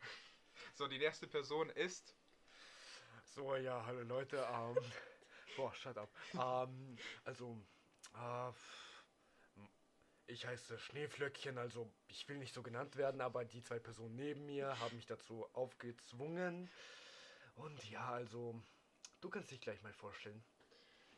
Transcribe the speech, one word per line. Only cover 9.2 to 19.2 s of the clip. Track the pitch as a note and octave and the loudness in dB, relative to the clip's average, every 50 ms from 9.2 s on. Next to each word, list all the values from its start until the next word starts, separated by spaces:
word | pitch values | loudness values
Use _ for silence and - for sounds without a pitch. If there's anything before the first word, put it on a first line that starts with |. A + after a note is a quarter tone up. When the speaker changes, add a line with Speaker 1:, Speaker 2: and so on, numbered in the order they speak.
| - - - - - - _ G2 G#2 G2+ - - - _ _ _ - - - - - | -20 -20 -20 -20 -20 -20 _ -20 -20 -20 -20 -20 -20 _ _ _ -20 -20 -20 -20 -14
Speaker 2:
ich | - A#2+ A#2 - | -12 -10 -8 -6
heiße | B2 B2 A#2 - - A#2 G#2+ | -6 -6 -8 -8 -10 -10 -8
Schneeflöckchen, | - - - C#3+ D3+ D3 - C3+ C#3+ C#3 C#3 - - C#3+ B2+ B2 | -8 -8 -6 -6 -6 -6 -2 -2 -2 -2 -2 -4 -6 -4 -4 -4
also | A#2+ A#2+ A2+ A#2+ A2+ G#2+ - _ _ | -4 -4 -4 -6 -8 -8 -10 _ _
ich | - - - - | -16 -12 -12 -10
will | - C#3+ | -8 -8
nicht | C#3+ C3 A#2 - | -8 -8 -8 -8
so | B2+ A#2 | -8 -8
genannt | B2+ A#2 A#2+ C#3+ D3 - | -6 -4 -4 -4 -4 0
werden, | C3 C#3 C#3 C3 C3+ | 2 2 2 2 2
aber | B2+ B2+ A#2+ B2 A#2+ | -2 0 0 -2 -2
die | A2 - A#2+ A2 | -4 -8 -12 -8
zwei | - A#2+ A#2 | -6 -6 -6
Personen | - A#2+ A2+ A2 A#2 A2+ A2+ | -6 -8 -10 -10 -10 -8 -6
neben | B2+ C#3 D3 D3 C#3 D3 | -4 -2 -2 -4 -4 -6
mir | C#3+ C#3+ C#3 C#3 C#3 C3+ A2+ | -4 -2 -2 0 0 0 -2
haben | A#2 A2+ A#2 | -2 -4 -4
mich | A#2 - | -6 -6
dazu | - A2+ - - - A2+ A2+ - - - | -8 -8 -8 -6 -10 -8 -8 -8 -6 -2
aufgezwungen. | B2+ C3 B2 - - - A#2+ A#2 - - - A#2+ A#2+ C#3 D#3 E3+ F3 F3+ F3+ E3+ F3 F3+ F3 - - - - - - - - - - - - - - - - - | -2 -2 -2 -4 -8 -10 -10 -10 -10 -14 -16 -10 -8 -6 -4 -2 0 0 -2 -2 -4 -8 -10 -14 -16 -16 -16 -16 -16 -16 -18 -18 -18 -18 -20 -20 -20 -20 -20 -14
Und | A#2+ D3 D#3 D3+ B2 G#2 G#2 | -12 -12 -10 -10 -10 -12 -10
ja, | A2+ - B2+ B2+ | -8 -6 -4 -2
also, | A#2+ B2 B2 A2 A2 A#2+ A#2+ A#2 A2+ A#2 - - - - - - _ - - - - _ | -2 -4 -4 -6 -6 -6 -6 -6 -6 -8 -12 -14 -20 -20 -20 -20 _ -20 -20 -20 -16 _